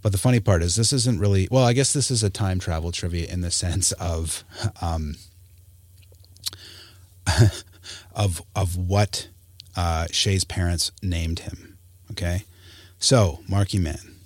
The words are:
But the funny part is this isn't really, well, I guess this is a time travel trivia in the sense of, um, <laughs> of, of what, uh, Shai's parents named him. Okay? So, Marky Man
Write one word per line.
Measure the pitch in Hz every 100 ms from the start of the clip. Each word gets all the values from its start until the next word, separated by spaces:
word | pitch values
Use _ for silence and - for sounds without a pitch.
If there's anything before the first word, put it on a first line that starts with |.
But | 107
the | 98
funny | 127 123
part | 104 90
is | 87 92
this | 113
isn't | 139 117 110
really, | 101 98 95
well, | 131
I | 123
guess | 120 135
this | 151 127
is | 123
a | 107
time | - 98 92
travel | 90 80 85
trivia | 87 87 85 82
in | 90
the | 87
sense | - 95 80 90
of, | - 85 82 82 - - - 104 -
um, | 85 80 76 69 - - - - - - - - - - - - - - - - - - - - -
<laughs> | - 110 - - - - - -
of, | - 104 82 -
of | - 87 90
what, | 90 101 104 - - - _ - -
uh, | - 87 82 82
Shai's | - - 95
parents | - - 87 87 - -
named | 95 85 82 85
him. | - - - - - - -
Okay? | 104 87 90 - - - - - -
So, | - 131 95 71 -
Marky | 98 101 98
Man | 82 73 - -